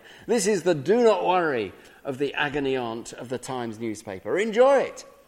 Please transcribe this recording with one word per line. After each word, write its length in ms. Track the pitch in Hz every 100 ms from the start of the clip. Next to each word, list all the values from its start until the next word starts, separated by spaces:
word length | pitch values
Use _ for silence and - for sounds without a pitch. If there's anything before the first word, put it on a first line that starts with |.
| - - -
This 180 | 226 190
is 160 | 202
the 140 | 185 156
do 280 | 131 240
not 220 | 233 185 175
worry 480 | 180 160 123 95 - - - -
of 140 | 131
the 160 | 139 -
agony 420 | 147 143 135 131
aunt 360 | 117 117 -
of 160 | - 123
the 100 | 127
Times 400 | - 127 117 107
newspaper. 580 | 117 101 - 95 104 160
Enjoy 400 | 226 208 262 269
it. 280 | 165 - - -